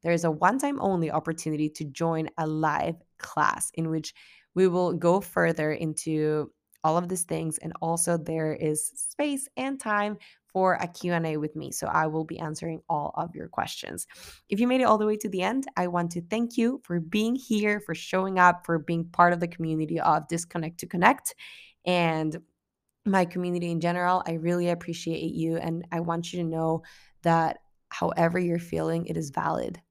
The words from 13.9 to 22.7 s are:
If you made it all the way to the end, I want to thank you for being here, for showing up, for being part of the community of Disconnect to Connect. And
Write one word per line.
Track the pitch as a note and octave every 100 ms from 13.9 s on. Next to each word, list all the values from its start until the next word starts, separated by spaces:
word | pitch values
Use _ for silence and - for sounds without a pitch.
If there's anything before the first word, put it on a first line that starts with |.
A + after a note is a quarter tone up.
| - - - - - _
If | G3+
you | B3
made | C4
it | A#3+
all | A3
the | G#3+
way | G#3+
to | G#3
the | F#3
end, | F#3 C4 C4+ -
I | F3+
want | F3 E3+
to | F3 E3+
thank | A3 A#3 A#3
you | A#3 C4+ -
for | F3
being | D#3+ G#3+ A3 B3+
here, | - G#3+ G#3 G#3
for | G#3
showing | E3 - F#3 F#3+ F#3+
up, | F3+ F3 -
for | E3
being | D3 E3+ E3+
part | - F3
of | F3
the | E3+
community | - D#3+ D#3 D#3 E3
of | - D#3 D3+
Disconnect | E3+ - F3 D#3+ E3+
to | -
Connect. | F3 F#3+ C4+ - - - - - _ -
And | F3+ E3 D#3+ D#3 D#3+ - _ _